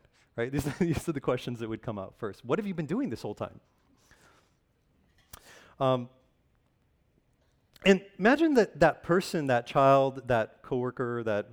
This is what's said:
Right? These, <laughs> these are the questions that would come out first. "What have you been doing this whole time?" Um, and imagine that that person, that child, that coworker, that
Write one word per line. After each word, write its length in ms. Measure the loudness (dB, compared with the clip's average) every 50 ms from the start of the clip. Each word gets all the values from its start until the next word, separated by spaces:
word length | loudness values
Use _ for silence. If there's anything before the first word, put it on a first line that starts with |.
| _ _ _ _ _ _ _
Right? 160 | -6 -6 -4
These, 140 | -4 -4 -4
<laughs> 140 | -4 -2 -2
these 300 | 0 0 0 -2 -4 -6
are 40 |
the 80 | -6 -4
questions 400 | -2 -2 -2 -2 -4 -8 -8 -8
that 80 | -8 -8
would 140 | -8 -8
come 160 | -8 -8 -8 -8
out 160 | -10 -12 -12
first. 280 | _ -10 -10 -10 -12 -6
"What 140 | -4 -4 -4
have 80 | -2
you 80 | -6 -8
been 120 | -8 -6
doing 240 | -6 -6 -4 -4 -6
this 120 | -6 -8
whole 120 | -8 -10 -8
time?" 260 | -8 -10 -12 -12 -18 -20 _ _ _ _ _ _ _ _ _ _ _ _ _ _ _ _ _ _ _ _ _ _ _ _ _ _ _ _ _ _ _ _ _ -20 -20 _ -20 -20 -20 -20 -20 _ -2
Um, 300 | 0 0 2 0 -2 -8 -16 _ _ _ _ _ _ _ _ _ _ _ _ _ _ _ _ _ _ _ _ _ _ _ _ _ _ _ _ _ _ _ _ _ 2
and 180 | 4 4 4 2 -6 -8 0
imagine 360 | 2 2 4 4 2 4 4
that 260 | 4 2 2 2 2
that 220 | 4 4 4 0
person, 460 | -2 0 0 0 0 -2 -4 -2 0 2
that 180 | 0 0 0
child, 600 | 0 2 4 6 8 8 6 4 2 -2 -6 -4 0
that 340 | 0 0 0 -2 -8 _
coworker, 600 | -10 -6 -4 -4 -4 -4 -4 -6 -6 -4 -4 -4 -2
that 240 | -2 -2 -2 -4 -6